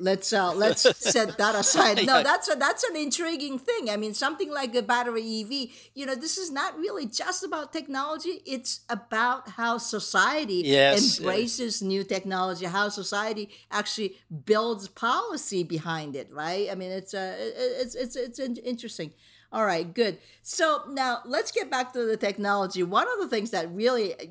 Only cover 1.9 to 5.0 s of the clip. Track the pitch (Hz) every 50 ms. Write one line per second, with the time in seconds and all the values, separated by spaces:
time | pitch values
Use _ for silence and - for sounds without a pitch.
1.9 | 202 214 - 254 269 247 - 277 320 - - - 311 254 277 294 - - - 480
2.9 | 349 311 302 294 - - 339 330 330 269 285 285 269 247 - - 466 453 311 220
3.9 | 208 208 214 214 208 - 269 269 320 302 392 294 294 285 269 240 220 247 220 196
4.9 | 240 240